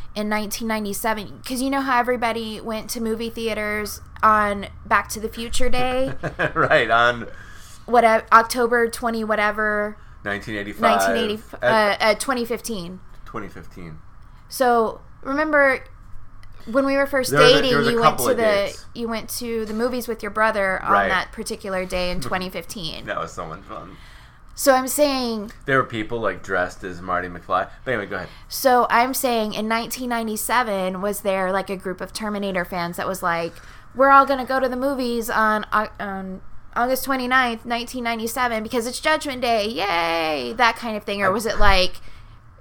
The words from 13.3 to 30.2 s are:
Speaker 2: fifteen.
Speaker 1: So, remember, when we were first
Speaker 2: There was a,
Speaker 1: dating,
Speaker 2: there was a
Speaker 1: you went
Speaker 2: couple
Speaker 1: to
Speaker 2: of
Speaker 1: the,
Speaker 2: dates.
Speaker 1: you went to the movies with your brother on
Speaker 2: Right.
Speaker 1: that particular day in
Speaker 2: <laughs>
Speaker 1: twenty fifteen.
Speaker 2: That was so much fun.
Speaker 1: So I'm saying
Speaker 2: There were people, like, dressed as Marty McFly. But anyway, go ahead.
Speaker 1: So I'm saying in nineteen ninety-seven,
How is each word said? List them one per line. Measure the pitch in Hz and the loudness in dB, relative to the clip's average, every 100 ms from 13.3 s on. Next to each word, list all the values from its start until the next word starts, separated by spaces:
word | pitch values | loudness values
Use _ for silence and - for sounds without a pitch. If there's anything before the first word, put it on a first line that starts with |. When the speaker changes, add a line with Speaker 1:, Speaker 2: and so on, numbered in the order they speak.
| 113 98 | -10 -10
Speaker 2:
fifteen. | 92 82 - 85 78 - - - - - | -12 -14 -14 -14 -14 -16 -18 -20 -20 -12
Speaker 1:
So, | - 254 233 214 - - - | 0 2 4 2 -4 -14 -12
remember, | - 277 311 294 277 254 - - - - - - - - - | -6 -2 2 4 4 2 -4 -18 -12 -12 -12 -12 -14 -12 -2
when | 233 269 | 2 4
we | 269 | 2
were | 277 | 2
first | 277 262 | 0 2
Speaker 2:
There | - | 6
was | - | 8
a, | 269 | 8
Speaker 1:
dating, | 269 | 4
Speaker 2:
there | 240 | 2
was | 233 | 2
a | |
Speaker 1:
you | 233 | 4
went | 226 | 4
Speaker 2:
couple | - 240 | 4 2
Speaker 1:
to | |
Speaker 2:
of | 233 | 2
Speaker 1:
the, | |
Speaker 2:
dates. | 220 202 196 - - | 4 2 0 -6 -12
Speaker 1:
you | - 233 | -8 -6
went | 226 - | -6 -6
to | - 240 226 214 | -8 -4 -4 -4
the | |
movies | 214 240 247 233 | -2 -2 -2 -4
with | 220 | -6
your | 208 | -6
brother | 208 220 214 196 185 | 0 2 2 0 0
on | - | 2
Speaker 2:
Right. | 202 196 | 2 2
Speaker 1:
that | 185 - | 0 -2
particular | - 214 208 202 185 185 | -8 -8 -8 -6 -4 -4
day | 180 180 | -2 -2
in | 180 | -2
Speaker 2:
<laughs> | - | -2
Speaker 1:
twenty | 190 180 | -4 -4
fifteen. | 190 170 220 165 107 101 | -8 -10 -10 -10 -8 -8
Speaker 2:
That | - | -6
was | 82 | -6
so | - 85 | -8 -10
much | 80 | -10
fun. | - 85 85 - - - - - - - | -12 -14 -14 -18 -20 -20 -20 -20 -18 -2
Speaker 1:
So | 277 254 | 4 4
I'm | 262 | 2
saying | 262 294 262 247 226 208 - - | 2 2 2 -2 -4 -8 -10 0
Speaker 2:
There | 135 | 0
were | 123 | 0
people, | 117 107 117 | -4 -4 -2
like, | 107 90 | -2 -4
dressed | 87 95 90 - | -2 -2 -2 -4
as | 98 87 | -10 -10
Marty | 92 90 90 | -4 -4 -4
McFly. | 87 - 92 98 - - | -8 -2 -2 -2 -6 -4
But | |
anyway, | 120 98 | -4 -4
go | 95 | -6
ahead. | 90 - - | -8 -14 -12
Speaker 1:
So | - 269 247 233 | 0 4 4 4
I'm | 226 254 | 2 2
saying | 262 262 233 214 | 0 0 0 -2
in | - 214 | -4 -2
nineteen | 226 233 233 254 | -2 -4 -8 -4
ninety-seven, | 233 | -4